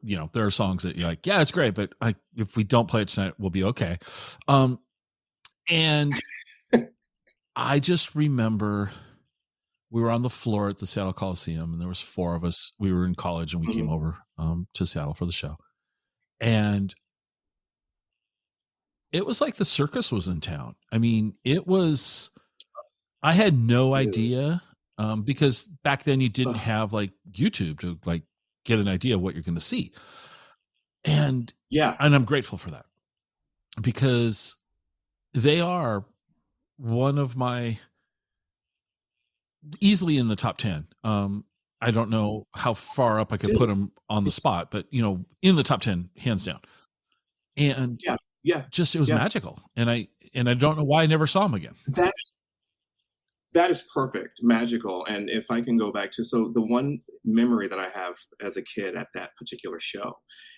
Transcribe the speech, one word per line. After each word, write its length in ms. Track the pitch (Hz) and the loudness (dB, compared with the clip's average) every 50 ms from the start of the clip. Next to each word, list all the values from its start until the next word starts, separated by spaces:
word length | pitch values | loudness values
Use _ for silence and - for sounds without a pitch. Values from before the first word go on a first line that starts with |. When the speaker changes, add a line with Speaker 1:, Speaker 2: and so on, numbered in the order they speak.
| - | -6
Speaker 1:
you 140 | 110 101 87 | -6 -4 -4
know, 120 | 78 82 - | -4 -4 -2
there 120 | 117 107 | 0 0
are 60 | 101 | 0
songs 320 | 98 - 107 95 92 90 90 | 2 2 2 0 0 -2 -4
that 120 | 87 - 85 | -6 -6 -4
you're 100 | 87 85 | -4 -4
like, 180 | 85 - - | -4 -4 -2
"Yeah, 160 | 180 202 190 | 0 4 4
it's 100 | 156 - | 4 4
great, 220 | - 185 147 117 95 | 2 2 0 0 0
but 200 | 107 101 - - - | 0 -4 -6 -4 -2
I, 140 | 113 113 101 - _ _ _ | -2 -2 -2 -2 _ _ _
if 220 | 117 110 95 - 113 | -6 -6 -2 0 -2
we 60 | 107 | 0
don't 240 | 98 127 120 117 90 | 4 4 4 4 4
play 140 | - 113 104 | 2 0 0
it 40 | 92 | 0
tonight, 240 | - - 95 95 - - | 0 -2 -2 -2 -4 -4
we'll 120 | 101 95 | -4 -2
be 140 | 85 95 92 | 0 0 0
okay." 320 | 101 123 - 98 85 87 85 - - - - - - - - - - | 0 0 -2 -2 -2 -4 -6 -8 -12 -14 -12 -12 -12 -14 -8 0 4
Um, 320 | 139 139 131 131 127 - - _ _ _ _ _ _ _ _ _ _ _ - - - _ _ - | 6 6 6 4 2 -2 -8 _ _ _ _ _ _ _ _ _ _ _ -20 -20 -20 _ _ -2
and 420 | 170 160 160 156 151 151 147 147 139 120 - - - - - - - - _ _ - | 0 2 4 4 4 4 2 2 0 -2 -4 -6 -12 -16 -16 -18 -20 -20 _ _ 0
Speaker 2:
<laughs> 840 | 233 - - - _ _ _ _ _ _ _ _ _ _ _ _ | 0 0 -2 -10 _ _ _ _ _ _ _ _ _ _ _ _
Speaker 1:
I 240 | - 123 127 139 147 | -4 -2 2 2 2
just 360 | 135 175 180 165 - - - | 2 2 2 0 0 -2 0
remember 760 | 151 151 151 139 123 113 113 110 101 107 104 104 101 101 101 - - - - - _ _ _ _ _ _ _ _ _ _ _ _ _ _ _ | 0 2 2 2 2 2 0 0 0 0 0 0 -2 -2 -4 -6 -10 -18 -20 -20 _ _ _ _ _ _ _ _ _ _ _ _ _ _ _
we 120 | 113 117 | -2 0
were 100 | 117 117 | 2 2
on 120 | 117 117 123 | 2 2 0
the 60 | 123 | -2
floor 380 | - - - 123 107 104 101 101 | -4 -4 -2 -2 0 0 0 -2
at 100 | 98 - | -4 -4
the 80 | 101 92 | -6 -4
Seattle 260 | - 104 98 95 92 | -4 -2 -2 -4 -4
Coliseum, 580 | - - 95 90 85 - - 82 80 82 82 | -4 -4 -4 -4 -4 -4 -4 -6 -6 -6 -6
and 80 | 82 85 | -6 -6
there 80 | 87 90 | -6 -6
was 140 | 90 - | -6 -8
four 340 | - - - - 90 85 85 | -10 -8 -6 -4 -4 -2 -2
of 80 | 85 87 | -2 -2
us. 300 | 85 82 - - - - - | -2 -2 -2 -4 -6 -6 -4
We 120 | 104 98 | -2 0
were 140 | 92 90 90 | 2 2 2
in 100 | 90 87 | 0 -2
college, 380 | - - 87 85 82 85 78 85 | -2 -4 -4 -4 -4 -6 -6 -4
and 80 | 85 80 | -4 -4
we 80 | 78 73 | -2 -2
came 120 | 78 80 | -2 -2
Speaker 2:
Mm-hmm. 80 | 78 80 | -2 -2
Speaker 1:
over, 240 | 80 78 80 82 - - _ _ - | -2 -2 -4 -6 -8 -12 _ _ -6
um, 300 | 80 80 82 85 90 - - | -4 -4 -2 -4 -6 -8 -6
to 120 | - 92 | -4 -2
Seattle 280 | - - - 78 76 78 | -2 -2 -2 -4 -6 -6
for 120 | - 90 | -6 -6
the 60 | 87 | -4
show. 240 | 85 - - 73 78 - _ _ _ _ _ _ _ _ _ _ _ _ _ _ _ _ | -4 -4 -6 -6 -10 -12 _ _ _ _ _ _ _ _ _ _ _ _ _ _ _ _
And 520 | 113 117 113 107 107 104 104 101 98 95 - - _ _ _ _ _ _ _ _ _ _ _ _ _ _ _ _ _ _ _ _ _ _ _ _ _ _ _ _ _ _ _ _ _ _ _ _ _ _ _ _ _ _ | 0 2 2 2 2 2 2 0 -2 -4 -6 -12 _ _ _ _ _ _ _ _ _ _ _ _ _ _ _ _ _ _ _ _ _ _ _ _ _ _ _ _ _ _ _ _ _ _ _ _ _ _ _ _ _ _
it 140 | - 165 202 | -4 -2 -2
was 140 | - 240 - | 0 0 0
like 160 | 294 302 - | 0 0 0
the 100 | - 190 | 0 -2
circus 460 | - - - 143 147 - 156 - - | 0 0 0 -2 -2 -2 -2 -2 -2
was 160 | - 101 85 92 | -2 -2 -2 -2
in 140 | 90 80 | -4 -4
town. 340 | - - 80 71 64 58 - - _ _ | -6 -6 -8 -8 -10 -12 -16 -20 _ _
I 60 | 110 113 | -2 0
mean, 380 | 117 117 113 110 107 107 - _ - | 2 4 4 2 2 0 -4 _ -2
it 240 | 127 143 185 185 180 | -2 0 0 0 2
was, 640 | 185 190 180 160 151 135 - - - - - - - _ _ _ _ - - - _ - - - _ _ _ _ _ _ | 2 2 2 2 2 2 2 0 0 0 -2 -4 -8 _ _ _ _ -16 -16 -16 _ -20 -20 -20 _ _ _ _ _ _
I 120 | - 151 165 | 0 4 4
had 240 | 185 220 202 151 123 | 6 6 6 6 4
no 360 | 113 113 120 123 131 131 135 | 4 4 4 4 4 4 2
Speaker 2:
It 80 | 135 | 2
is. 60 | 135 113 | 2 0
Speaker 1:
idea, 540 | 101 113 110 120 123 127 139 147 170 175 - _ _ _ _ _ _ - | 0 0 0 0 0 0 0 -2 -2 -4 -6 _ _ _ _ _ _ -6
um, 240 | 107 107 110 107 | -4 -2 -2 -2
because 440 | 104 117 135 - 151 139 120 - - - - - - | -2 -2 0 2 2 2 2 0 -4 -8 -12 -6 -2
back 200 | 147 139 131 - | -2 -2 0 0
then 160 | 147 139 135 | 0 2 2
you 100 | 131 120 | 2 2
didn't 260 | 98 - 127 127 117 | 2 0 -2 -2 -2
Speaker 2:
Ugh. 60 | 110 | -2
Speaker 1:
have, 320 | 101 117 110 107 110 98 110 | -2 0 0 0 0 0 0
like, 180 | 107 104 95 - _ _ - | -2 -2 -2 -6 _ _ -16
YouTube 480 | 95 92 143 220 - - 98 80 76 - | -4 -2 -2 0 0 -2 -4 -4 -4 -6
to, 180 | - 87 87 80 - | -8 -8 -8 -8 -4
like, 180 | 87 85 82 - _ _ _ _ _ _ _ _ | -4 -4 -4 -6 _ _ _ _ _ _ _ _
get 140 | - 113 110 | 0 2 2
an 80 | 101 101 | 2 2
idea 260 | 92 - - 131 117 | 0 0 0 0 0
of 60 | 92 | 0
what 140 | 87 95 - | 0 -2 -4
you're 80 | 82 80 | -6 -6
gonna 160 | 92 85 82 | -4 -4 -2
see. 340 | - - - 247 - - - - - - - - - - - - - - _ _ _ _ _ _ _ _ _ _ - | -2 -2 -2 -2 -4 -6 -10 -18 -20 -20 -20 -20 -20 -20 -20 -20 -20 -20 _ _ _ _ _ _ _ _ _ _ 0
And 480 | 151 156 147 147 139 131 127 117 - - _ _ _ | 2 4 4 4 2 2 0 -4 -6 -10 _ _ _
Speaker 2:
Yeah. 260 | - 151 151 113 - - | 2 2 2 2 2 2
Speaker 1:
and 160 | 139 151 147 | 4 6 6
I'm 100 | 139 123 | 6 4
grateful 320 | 104 147 139 120 - - 87 | 2 0 -2 -2 -4 -8 -10
for 140 | - - | -10 -12
that 140 | 73 65 - _ _ _ _ _ _ _ _ _ _ _ _ _ _ _ _ _ - - | -12 -14 -16 _ _ _ _ _ _ _ _ _ _ _ _ _ _ _ _ _ -10 -4
because 760 | 107 127 113 - 135 131 123 120 117 113 107 - - - - - _ _ _ _ _ _ _ _ _ _ _ _ _ _ - | -2 -2 0 2 2 2 4 4 2 2 0 -2 -4 -6 -8 -10 _ _ _ _ _ _ _ _ _ _ _ _ _ _ -2
they 280 | 123 113 147 151 170 | 2 4 4 4 4
are 420 | 170 175 180 175 156 120 107 101 98 - _ _ _ _ _ _ _ _ _ _ _ _ _ - | 2 0 0 -2 0 -2 -2 -2 -4 -8 _ _ _ _ _ _ _ _ _ _ _ _ _ -10
one 420 | 131 113 113 120 131 139 139 143 | -4 -2 0 2 2 2 2 2
of 180 | 139 127 120 127 | 0 -2 -2 -2
my, 400 | 123 123 123 123 120 117 113 - - _ _ _ _ _ _ _ _ _ _ _ _ _ _ _ _ _ _ _ _ _ _ _ _ _ _ _ _ _ _ _ _ _ _ _ - 151 147 - | -2 -2 -2 -2 -2 -4 -4 -6 -8 _ _ _ _ _ _ _ _ _ _ _ _ _ _ _ _ _ _ _ _ _ _ _ _ _ _ _ _ _ _ _ _ _ _ _ -20 -20 -6 0
easily 380 | 202 202 214 175 180 165 151 139 | 2 4 4 4 2 2 2 2
in 100 | 123 110 | 2 2
the 80 | 107 | 0
top 220 | - - 110 - - | 0 -2 -2 -2 -2
ten. 300 | - 110 85 76 78 - _ _ - | -4 -4 -4 -4 -8 -12 _ _ -4
Um, 420 | 110 107 101 101 98 101 104 - - _ _ _ _ _ _ | -2 0 0 0 -2 -4 -6 -8 -12 _ _ _ _ _ _
I 100 | 113 120 | -2 0
don't 180 | 107 113 117 107 | 0 0 0 0
know 380 | 113 110 107 104 107 107 - - - | 0 0 0 -2 -2 -6 -10 -12 -10
how 180 | - - 123 113 | -4 -2 -2 -2
far 460 | - - - - - 127 117 107 107 | -2 -6 -6 -2 0 2 2 2 2
up 140 | 110 - 113 | 0 -2 -2
I 40 | 98 | -2
could 120 | - 104 | 0 0
Speaker 2:
Dude, 60 | 110 110 | 2 4
Speaker 1:
put 120 | 123 110 | 4 4
'em 220 | 101 98 101 98 - _ _ - | 2 0 -2 -4 -6 _ _ -4
on 140 | 107 107 98 | -2 0 0
the 60 | 95 | 0
Speaker 2:
it's 80 | - - | 0 0
Speaker 1:
spot, 340 | - 139 120 87 85 - | 0 0 0 0 -2 -4
but, 160 | - 104 - - | -6 -8 -8 -4
you 100 | 143 123 | -2 0
know, 240 | 113 104 95 90 90 - _ _ | 0 0 0 -2 -6 -10 _ _
in 140 | - 190 185 | 4 6 6
the 80 | 156 135 | 6 4
top 180 | - 135 104 | 2 0 0
ten, 280 | - 117 95 87 90 90 - - | 0 0 -2 -2 -4 -6 -12 -6
hands 280 | - 123 110 92 - | -4 -2 -2 0 -2
down. 160 | 90 76 69 - _ _ _ _ _ _ _ _ _ _ _ _ _ _ _ _ _ _ 143 | -4 -8 -10 -14 _ _ _ _ _ _ _ _ _ _ _ _ _ _ _ _ _ _ 2
And 420 | 147 143 127 131 127 123 120 - - | 2 2 2 2 -2 -4 -4 -4 -4
Speaker 2:
Yeah, 120 | 165 123 - - _ _ _ - | -4 -4 -4 -6 _ _ _ 0
yeah, 220 | 160 170 156 139 - | 0 0 0 -2 -4
Speaker 1:
just, 240 | - - 175 - - | -2 0 2 2 4
it 40 | 165 | 4
was 100 | 147 117 | 4 4
Speaker 2:
yeah. 80 | 120 117 | 4 4
Speaker 1:
magical. 440 | 123 214 - - - - - - - _ _ | 2 0 0 -4 -6 -6 -10 -16 -20 _ _
And 140 | 117 117 120 | 0 0 2
I, 180 | 117 120 98 - _ _ - - - | 2 0 -2 -6 _ _ -20 -10 -4
and 160 | 127 123 123 | 0 2 2
I 40 | 123 | 4
don't 240 | 123 143 151 156 156 | 4 4 2 2 2
know 60 | 151 | 2
why 200 | 139 147 160 165 | 2 4 4 6
I 40 | 156 | 6
never 200 | 160 156 156 147 | 4 4 4 2
saw 160 | - 190 208 | 4 2 2
'em 80 | 196 123 | 2 0
again. 220 | 95 73 55 - - _ - | -2 -4 -8 -14 -10 _ -4
Speaker 2:
That 260 | 139 - 349 370 - - - | 0 2 2 2 2 -2 -8
is, 100 | - - _ _ _ _ _ _ _ _ _ _ _ _ _ _ _ _ _ _ _ _ _ _ _ - | -16 -16 _ _ _ _ _ _ _ _ _ _ _ _ _ _ _ _ _ _ _ _ _ _ _ 2
that 160 | 170 175 180 | 4 4 4
is 140 | 165 - - - - | 2 0 -4 -4 -4
perfect, 460 | 147 127 131 - 92 - - - - 117 | -2 -2 -2 -4 -6 -10 -10 -10 0 2
magical. 600 | 117 117 113 120 117 117 113 110 98 92 90 90 | 2 4 4 2 0 -2 -4 -4 -4 -6 -6 -4
And 240 | 107 107 101 104 - | -4 -6 -6 -4 -4
if 220 | 110 110 107 - | -4 -4 -4 -4
I 100 | 120 117 | -4 -4
can 160 | 120 123 117 117 | -2 0 0 0
go 140 | 107 104 | 0 0
back 200 | 95 104 98 98 - | -2 -4 -4 -4 -6
to, 100 | - 113 | -6 -4
so 260 | - - 117 110 - 117 | -2 0 0 0 0 0
the 80 | 120 110 | -2 0
one 360 | 110 120 123 135 143 147 - - - - - - | 2 0 0 0 -2 -4 -6 -10 -16 -20 -8 -4
memory 420 | 110 110 113 117 123 120 107 98 92 | 0 2 2 4 4 2 0 0 -2
that 120 | 92 95 | -4 -6
I 100 | 95 92 | -6 -8
have 260 | 95 98 92 90 87 - - - _ - | -8 -8 -10 -10 -10 -12 -16 -20 _ -12
as 160 | 104 98 90 95 | -10 -8 -8 -8
a 40 | |
kid 340 | - - - 107 98 92 87 | -10 -8 -8 -8 -6 -6 -8
at 140 | 90 87 - - | -8 -10 -10 -12
that 220 | 92 87 - - | -12 -12 -12 -14
particular 440 | - - - - 87 - 92 85 80 | -14 -12 -12 -12 -10 -10 -12 -8 -6
show 400 | - - - 98 101 - - - _ _ - - - - - | -6 -6 -6 -6 -8 -12 -12 -14 _ _ -20 -20 -20 -20 -16